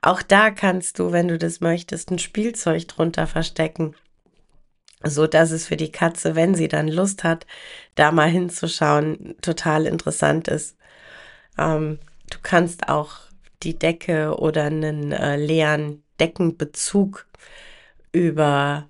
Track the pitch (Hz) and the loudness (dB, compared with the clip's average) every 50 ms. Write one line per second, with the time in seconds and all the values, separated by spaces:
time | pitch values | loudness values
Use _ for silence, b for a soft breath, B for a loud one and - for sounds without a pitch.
0 | - 160 180 185 - - 196 196 214 220 202 202 - 196 180 185 180 - - - | 4 2 2 2 2 4 6 6 6 6 2 2 0 0 0 0 -2 -6 -4 -2
1 | 180 175 175 170 170 175 170 165 165 165 165 - 170 170 165 170 170 - - 170 | -2 0 2 2 2 2 0 0 -2 -4 -4 -2 0 0 0 0 -2 -8 -10 -10
2 | - - 185 175 - - - 208 214 233 226 - - 175 160 165 170 - - - | -6 -4 -4 -4 -4 -6 -4 -4 -4 -2 -4 -4 -2 0 0 0 -2 -8 -2 -2
3 | 160 170 165 - 160 160 - 165 165 - - - 160 156 - - 160 156 151 _ | -2 0 0 -2 -2 -2 -2 -2 -4 -4 -2 -4 -4 -4 -2 -4 -6 -6 -6 _
4 | _ _ _ _ _ _ _ _ _ _ _ _ _ _ _ _ _ _ _ _ | _ _ _ _ _ _ _ _ _ _ _ _ _ _ _ _ _ _ _ _
5 | - 151 147 147 156 156 - 156 165 160 160 160 - - 165 156 160 151 - - | -6 -4 2 2 2 4 6 4 4 4 2 -4 -4 -4 -4 -4 -4 -6 -2 0
6 | - 170 165 - - 185 160 160 165 180 196 170 160 - - 151 151 156 156 170 | -2 -2 0 -2 -4 -2 2 2 2 4 4 2 0 0 0 -2 -2 0 0 0
7 | 185 202 196 - - 170 165 165 - B B B B B B B B B B - | -2 -2 -4 -2 -2 -2 -2 -2 -4 B B B B B B B B B B 4
8 | 151 151 160 165 151 160 165 180 180 175 165 - - 165 - - 160 151 147 147 | 4 6 6 6 4 6 4 2 0 -2 -4 -6 -6 -6 -2 0 2 4 4 2
9 | 147 156 156 - - - - _ - - 165 160 - 160 151 156 156 156 - 165 | 2 0 -4 -6 -10 -16 -16 _ -6 -4 -4 -2 -2 0 0 0 0 0 -2 -4
10 | - - - - - 147 147 160 165 - - 151 - - - B B B B B | -4 -6 -4 0 2 2 2 2 0 -2 -4 -4 -6 -10 -16 B B B B B
11 | B B B B B B B B B B B - 135 160 160 151 156 151 151 151 | B B B B B B B B B B B -2 -2 0 0 0 -2 -4 -6 -8
12 | - - - - - - - - - - - 175 175 170 170 - - - 135 151 | -12 -20 -20 -20 -16 -14 -14 -12 -6 0 2 2 2 2 -2 -6 -2 0 0 0
13 | 151 - - - - - - - - - _ _ - 165 160 - - 165 170 170 | -2 -4 -10 -20 -20 -20 -20 -20 -20 -20 _ _ -8 -8 -6 -2 0 0 -2 -2
14 | - - 170 156 156 156 156 - - 160 151 156 147 147 156 156 156 156 151 151 | -2 -2 0 0 0 -2 -2 0 -2 0 0 0 -2 0 -2 -2 -2 -4 -4 -4
15 | 147 143 143 - - 143 143 147 147 147 160 160 156 151 151 151 151 147 147 147 | -4 -4 -4 -2 -2 -2 0 -2 0 0 2 2 4 2 2 0 -2 -6 -8 -12
16 | _ _ _ _ 160 165 165 - 185 165 165 - - 143 - - - - - 202 | _ _ _ _ -2 -2 0 0 0 0 0 -2 -8 -8 -6 -8 -8 0 2 2
17 | 196 196 196 - - _ B B B B B B B B B B B B B B | 2 2 -2 -12 -20 _ B B B B B B B B B B B B B B
18 | B _ - 175 175 165 151 151 156 147 143 139 139 143 143 147 151 - | B _ 0 0 0 2 2 2 2 2 2 2 2 0 -2 -4 -6 -12